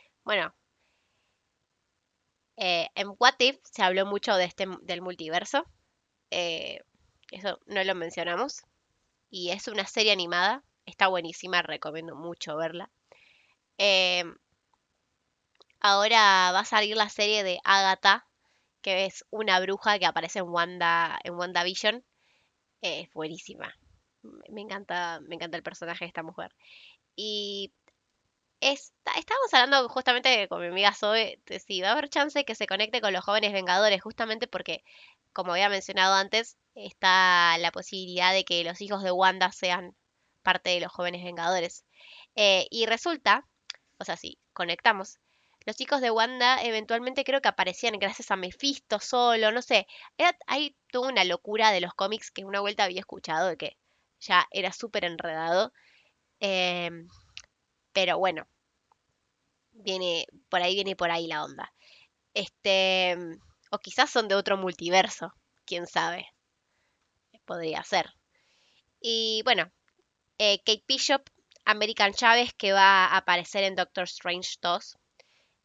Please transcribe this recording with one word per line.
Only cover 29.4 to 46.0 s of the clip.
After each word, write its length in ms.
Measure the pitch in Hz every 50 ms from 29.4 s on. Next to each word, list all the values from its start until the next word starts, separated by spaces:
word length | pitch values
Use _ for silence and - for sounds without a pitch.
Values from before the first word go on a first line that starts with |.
| 539 440 -
hablando 340 | 262 247 269 277 277 247 233
justamente 580 | - 262 262 262 247 247 - 262 254 220 202 175
con 120 | 180 175
mi 60 | 175 170
amiga 260 | 175 190 202 202 196
Zoe 460 | - - 208 214 226 220 190 - - _
de 140 | - - 190
si 220 | - - 202 185
va 80 | 180 196
a 20 | 233
haber 160 | 302 294 285
chance 340 | - 311 285 302 294 294 277
que 100 | - -
se 120 | - 214 -
conecte 320 | 190 196 214 214 233 240
con 140 | 220 202 190
los 100 | 180 -
Jóvenes 300 | - 202 220 214 208 202
Vengadores, 480 | 190 185 180 180 190 214 214 196 185
justamente 460 | - 214 226 - 233 220 220 226 240 -
porque, 360 | - 180 - - 165 - _ _ - - - - _ _ _ _ -
como 200 | - 180 180 170
había 160 | 180 196 202
mencionado 460 | 202 190 190 - 196 196 185 190 196
antes, 420 | 190 196 196 - 220 233 - - _ _ _ _
está 840 | 226 202 196 - - - 190 185 190 185 185 180 175 175 170 165 170
la 120 | 170 170
posibilidad 640 | - - 185 - - 190 185 180 180 180 180 185 190
de 100 | 190 185
que 180 | - 175 170 170
los 180 | 170 180 -
hijos 220 | 208 196 208 196 196
de 80 | 185
Wanda 400 | 180 180 185 185 185 190 185 185
sean 440 | - - - 180 175 185 180 180 - _ _ _ _ _ _ _ _ _ -
parte 280 | 185 185 185 - 185
de 80 | 180 175
los 100 | 165 175
Jóvenes 320 | - - 180 175 175 180 180
Vengadores. 600 | 180 175 - 170 170 185 185 170 175 - - _ _ _ _ - - - - - _ -
Eh, 320 | 220 208 202 190 185 156 -
y 160 | - 226 226
resulta, 600 | 220 226 226 - 349 330 285 - 208 202 269 - _ _ _ _ - - - _ _ _ -
o 80 | 214
sea, 100 | - 175 -
si 220 | - 165 - _ _ _ -
conectamos, 680 | - 180 170 - - - 240 214 196 190 - - _ _ _ _ _ _ _ _ _ -
los 100 | - 220
chicos 240 | - 269 - 294 277